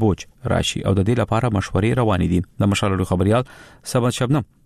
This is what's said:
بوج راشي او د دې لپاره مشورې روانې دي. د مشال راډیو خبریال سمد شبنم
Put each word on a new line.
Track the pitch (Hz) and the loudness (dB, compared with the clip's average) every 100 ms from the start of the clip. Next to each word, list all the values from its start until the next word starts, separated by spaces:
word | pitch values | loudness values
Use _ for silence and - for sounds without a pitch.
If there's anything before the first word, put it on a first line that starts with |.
بوج | 110 85 - - 127 | 0 0 -6 -10 -4
راشي | 87 - - | -2 -2 -4
او | 101 | 0
د | 98 95 | 0 2
دې | 120 | 0
لپاره | 110 113 120 101 | 0 0 0 -2
مشورې | - 95 110 127 | -2 0 0 0
روانې | 110 92 85 | 0 0 2
دي. | 87 - - | 0 -2 -2
د | 101 | 0
مشال | 98 104 | 0 0
راډیو | 95 92 | -2 -2
خبریال | 92 95 117 131 - - - - | 0 2 0 -2 -12 -20 -20 -4
سمد | 127 120 - | -2 0 -2
شبنم | 120 147 - _ | 0 0 -2 _